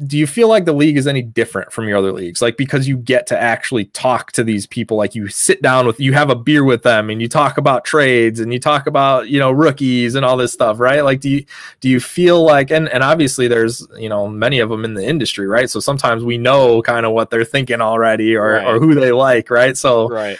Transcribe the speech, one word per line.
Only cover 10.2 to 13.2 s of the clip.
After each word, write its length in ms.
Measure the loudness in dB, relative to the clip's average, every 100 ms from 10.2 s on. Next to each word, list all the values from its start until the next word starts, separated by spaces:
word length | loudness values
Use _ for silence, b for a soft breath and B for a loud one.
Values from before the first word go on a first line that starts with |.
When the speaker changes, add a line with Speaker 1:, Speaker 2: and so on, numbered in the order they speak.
| 0
Speaker 1:
all 100 | 0
this 160 | -2
stuff, 300 | 0 0 0
right? 180 | 0 2
Like, 200 | 0 0
do 80 | -2
you, 160 | -4 -6 B B -6
do 80 | 0
you 140 | 0
feel 420 | -2 0 4 6
like, 280 | 6 4 2
and, 180 | 0 0
and 140 | 0
obviously 440 | 0 2